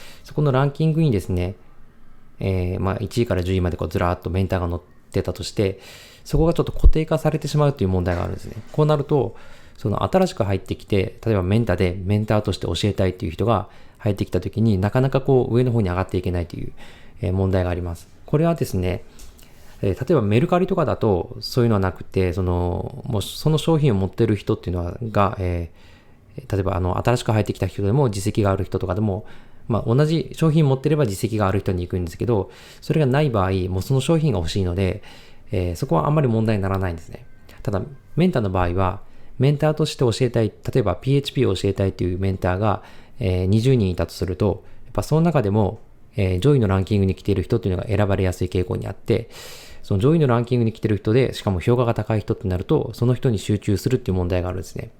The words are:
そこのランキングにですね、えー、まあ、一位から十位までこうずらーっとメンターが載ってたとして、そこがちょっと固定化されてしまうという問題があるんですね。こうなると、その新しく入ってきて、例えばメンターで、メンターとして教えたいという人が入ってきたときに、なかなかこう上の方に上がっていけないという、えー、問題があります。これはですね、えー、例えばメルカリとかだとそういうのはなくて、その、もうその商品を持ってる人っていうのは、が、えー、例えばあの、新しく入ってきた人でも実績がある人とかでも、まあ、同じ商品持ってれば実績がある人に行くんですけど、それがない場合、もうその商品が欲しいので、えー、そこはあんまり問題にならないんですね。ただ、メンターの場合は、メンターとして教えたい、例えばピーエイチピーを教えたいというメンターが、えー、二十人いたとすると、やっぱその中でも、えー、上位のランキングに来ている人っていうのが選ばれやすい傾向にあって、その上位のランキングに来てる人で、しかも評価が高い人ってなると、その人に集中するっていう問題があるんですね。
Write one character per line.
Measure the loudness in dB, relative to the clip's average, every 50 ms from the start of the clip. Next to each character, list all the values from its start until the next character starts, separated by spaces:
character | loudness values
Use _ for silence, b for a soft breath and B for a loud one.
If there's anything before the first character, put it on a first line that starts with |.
| B B B B B
そ | -8 -4
こ | 0
の | 0 2 4
ラ | 2 2
ン | 2
キ | 0 0 0
ン | 2 2
グ | 2
に | 2 2
で | 2 2
す | 0 0
ね、 | -2 0 -2 -2 -4 -8 -14 -20 -20 -20 -20 -20 -20 -20 -20 -20 -20 -20 -20 -20 -12 -6
え | -2 -2 0 0 0 -2 -2
ー、 | -2
ま | -2 -2
あ、 | -2 -2
一 | -4 -4 -2 -2 0
位 |
か | 2 0
ら | 0 0
十 | 0 0
位 | 2
ま | 2 0
で | 0
こ | -2 -4
う | -4
ず | -2 0
ら | 0 0 0
ー |
っ | -2
と | -4 -2
メ | 0 0 0
ン |
タ | 0 0 0
ー |
が | 0 -2
載 | -4
っ | -6 -8 -14 -20 -20 -16 -4
て | -4 -2 -2
た | -2 -6
と | -8 -10
し | -6
て、 | -2 -2 0 0 -2 B B B B B B B B B B
そ | -2 0
こ | 2 2
が | 2 2
ち | 0
ょ | -2
っ |
と | -2
固 | 2 6 8
定 | 8 8 8 4
化 | 2 0
さ | 0 2 0
れ | 0 -2
て | -2 -2
し | 0
ま | 2 2
う | 2 2
と | 2 0
い |
う | 0
問 | 2 0 0
題 | 0 0
が | -2 -2
あ |
る | -4
ん | -6
で | -8
す | -10
ね。 | -12 -12 -14 -14 -4
こ | 0 0 2
う |
な | 2 2
る | 0 0
と、 | 0 0 0 0 0 B B B B B B B B B
そ | -6 -4 -2
の | -2 0 0
新 | 2 2 2 2
し | 2 0
く | -2 0
入 | 0 0
っ | -2
て | -2 -6 -8
き | -8 -2
て、 | 0 0 2 2 0 -4 -4 -2
例 | 0 2
え |
ば | 2 2
メ | 2 2
ン | 2 2
タ | 2 2
ー |
で、 | 2 2 0 0 -2
メ | -2 0 0
ン | 0 2
タ | 2 0
ー | 0
と | 2 0 -2
し | -2
て | -4
教 | -4 -2 0 0
え | 0 2
た | 2 0
い | 0 0
と | -2 -6
い |
う | -6
人 | -4 -2 0
が | 0 0 0 -2 B B B B B B
入 | B -4 -2 -2
っ |
て | -2 -2
き | -2
た | -2 -2
と | -4 -2
き | -2 0
に、 | 2 2 2
な | 2 2 0
か | 2 2
な | 2 2
か | 0 0
こ | 2 4 4 4 2 2
う | 2
上 | 2 2
の | 2 2
方 | 2
に | 0 0
上 | 0
が | -2 -2
っ |
て | -2 -2
い | -2
け | -2 0
な | -2 -2
い | -4
と | -4 -6
い | -8 -8
う、 | -8 B B B B B B B B B -6
え | -4 -2
ー、 | 0
問 | 0 2 2
題 | 2 2 0
が | 0
あ | -2
り | -4
ま | -4 -6 -8
す。 | -10 -12 -18 -20 -20 -4
こ | -2 0
れ | 2 2
は | 2 2
で | 0 -2
す | -2 -2
ね、 | -2 -2 -2 -2 -4 B B B B B B B B B B B B B B B B -2
え | -2 -2
ー、 | -2 0
例 | 2 2
え |
ば | 2
メ | 4 4 4 2
ル | 4
カ | 2 2 2
リ | 2
と | 0 0
か | 0 0
だ | 0 0
と | 0 2 2 2 0 -2 -4 -10 -12
そ | -12 -4 0 2
う | 2
い |
う | 4
の | 4
は | 2
な | 2 0
く | -2 -4 -10
て、 | -4 -2 0 0 0 0
そ | 0 0
の、 | 0 0 0 0 0 -2 -4 -6 -8 -10 -10 -6
も | -4 -4
う | -2 -4
そ | -4 -8 -2 0 0
の | 0
商 | 2 2 0 2 2
品 | 2 2
を | 2
持 | 2 0
っ | -2
て | 0 0 2
る | 2 2
人 | 0 -2 -2 -4
っ | -2
て | -4 -4
い | -4
う |
の | -4 -4
は、 | -6 -6 -8
が、 | -8 -2 0 2 2 2 0 -2
え | -2 -2 -2 -2 -4 -8 b b b b b b b b b b -20 -20 -18
ー、 | -18 -8 -4 -2
例 | 0
え | 0
ば | 0 0
あ | 0
の、 | 0 0 -2 0
新 | 0 0 0
し | 0 0
く | 0
入 | 0 0
っ | 0
て | -2 -2
き |
た | -4 -4
人 | -4 -4 -2
で | -2 0
も | 2 2 2 0
実 | 0 -2 -4 -2
績 | 0 0 2
が | 2
あ | 0
る | 0 -2
人 | -4 -4
と | -4 -2
か | -2 -2
で | 0
も、 | 0 -2 -2 -4 B B B B B B B B B
ま | -4 -2 -2
あ、 | 0 2 2
同 | 2 4
じ | 2 2 0 -2 -4 -2
商 | 0 2 4
品 | 4 4 4
持 | 4 2
っ | 2
て | 0
れ | 0 2
ば | 2 2
実 | 0 0 -2 -4 -2
績 | 0
が | 0 2
あ | 2
る | 2 0
人 | 0 0
に | -2 -2
行 | -2 -4
く | -4 -4
ん | -4
で | -6
す | -6 -4
け | -2
ど、 | 0 0 0 0 B B B B B B B
そ | -4 0 2
れ | 2
が | 2
な | 2 2 2 2
い | 2
場 | 2 2 2
合、 | 2 2 0 0 -2
も | -2 -2
う |
そ | 0 0 0
の | 0
商 | 2 2 2 2
品 | 2 2 2
が |
欲 | 0 -2 -2
し | 0 0
い | 0
の | 0 0
で、 | 0 0 0 -2 -4 B B B B B B B B B -6
え | -4 -2 -2 -2
ー、 | -2
そ | -4 -2
こ | 0 0
は | 0 2
あ | 2
ん | 2
ま | 2
り | 2
問 | 2 2 2 2
題 | 2 0
に | 0
な | 0 0
ら | -2
な | -2 -2 -4
い | -4
ん |
で | -6
す | -10 -14
ね。 | -16 -16 -16 -20 -20 -20 B B B B -6
た | -4
だ、 | -2 -2 -4 -6 -10 -16 -18 -6 0
メ | 2 2
ン | 4
タ | 4 2
ー | 0
の | 2
場 | 2 2 2
合 | 2 2
は、 | 2 2 0 0 -4 b b b b b b b 2
メ | 2 2
ン | 4
タ | 4 2 2
ー | 2
と | 2 0
し | -2 0
て | 0
教 | 2 2 2 2
え | 0 0
た | 2 2 0
い、 | 0 -2 -6 -8 -2 0
例 | 2
え | 2
ば | 2 -2
ピ | -2 0 0
ー | 0
エ |
イ | 0 0
チ | 0 0
ピ | 0
ー | 2 2
を | 2
教 | 2 0 0
え | 0
た | 2 0
い | 0 0
と | 0 -2
い | -2 0
う | 0
メ | 0 -2
ン | 0
タ | 0 0 0 0
ー | 2
が、 | 2 0 0 -2 B B B B B B B -4
え | -2 0 2 2 2
ー、 |
二 | 4 4 4
十 | 4 4 4
人 | 4 4 2
い | 0
た | 0 -2
と | -4 -4
す | -4 -4
る | -4 -2
と、 | 0 0 0 0 -2 b b b b b
や | -6
っ | -4
ぱ | -4
そ | -2 0 2
の | 2
中 | 2 2 2 2
で | 2 2
も、 | 2 2 2 0 -2 -6 -12 -20 -20 -20 -20 -8 -2
え | -2 0 0 2
ー、 | 2
上 | 4 4 4
位 | 4
の | 4
ラ | 2 2
ン | 2 2
キ | 2 2
ン | 2
グ | 2
に | 2 0
来 | 0 -2
て | 0
い | 0
る | 0
人 | 0 0 -2
っ | 0
て | 0 0
い | -2
う |
の | -2
が | -2
選 | -2 0 0 2
ば | 2 2
れ | 2 0
や | 0 0
す | -2 -4
い |
傾 | -2 -2 -2 -2
向 | -2 -4
に | -6 -6
あ | -8
っ | -10
て、 | -6 -2 0 0 0 0 B B B B B B B B B B B -4
そ | -2 0
の | 2
上 | 4 4 4
位 | 4
の | 4
ラ | 4 4 2
ン | 2
キ | 2 2
ン | 2
グ | 2
に | 0 0
来 | -2
て | -2
る | 0 0
人 | 0 0 2
で、 | 2 4 2 2 -2
し | -2
か | -2 -2
も | -2 0
評 | 2 2 2
価 | 4 2
が | 2 0
高 | -2 -2 -2 -2
い | -2
人 | 0 -2 -4
っ |
て | -4 -2
な | -2 -2
る | -2 0
と、 | 0 0 0 0 -2 -2
そ | 0 2
の | 2 2
人 | 2 2 0
に | 0 0
集 | 0 -2 -2
中 | 0 0 0 0
す | 0 0 0
る | 0
っ | 0
て | 0 -2
い | 0
う |
問 | 0 0
題 | 0 0 0 -2
が | -2
あ |
る | -4 -6
ん |
で | -8
す | -8 -10
ね。 | -10 -10 -10 -14